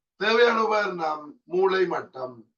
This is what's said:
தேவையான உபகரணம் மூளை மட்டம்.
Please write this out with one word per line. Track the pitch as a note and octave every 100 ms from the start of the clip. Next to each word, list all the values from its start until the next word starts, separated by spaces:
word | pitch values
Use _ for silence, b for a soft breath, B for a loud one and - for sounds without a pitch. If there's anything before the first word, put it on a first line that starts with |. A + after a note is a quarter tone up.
| _ -
தேவையான | G#3 A3+ A#3+ A3 A3
உபகரணம் | G#3+ G3 F3+ D#3+ D#3 D3 - D3+
மூளை | F3+ F#3+ F#3+ F3
மட்டம். | D3 A#2+ - B2+ A#2+ -